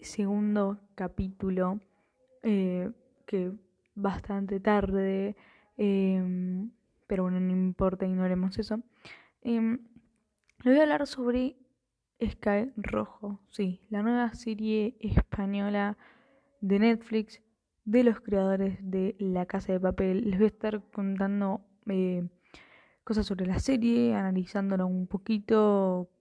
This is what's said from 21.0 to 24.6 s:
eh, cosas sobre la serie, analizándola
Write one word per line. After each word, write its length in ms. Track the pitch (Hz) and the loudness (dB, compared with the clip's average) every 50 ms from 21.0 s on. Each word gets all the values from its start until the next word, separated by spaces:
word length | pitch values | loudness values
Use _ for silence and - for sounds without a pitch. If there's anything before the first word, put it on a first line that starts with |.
| 196 196 196 190 196 196 202 202 202 190 196 - - _ _ _ - | -4 -2 -2 -2 -2 -2 0 0 -2 -2 -2 -6 -8 _ _ _ -8
eh, 420 | 202 190 185 185 185 180 180 175 175 _ _ _ _ - - - - - - _ _ _ _ - | -4 -2 0 0 0 -2 -2 -4 -6 _ _ _ _ -20 -20 -20 -20 -20 -20 _ _ _ _ -6
cosas 220 | - 208 214 208 | -4 -2 -2 -2
sobre 180 | - 196 185 180 | -2 -2 -2 -2
la 140 | 185 190 - | -2 0 0
serie, 560 | - 269 269 226 233 233 233 240 240 233 220 | 0 0 2 2 2 2 2 4 2 2 2
analizándola 680 | 202 190 190 185 185 180 - - 202 | 0 0 0 0 -2 -2 -2 -4 -4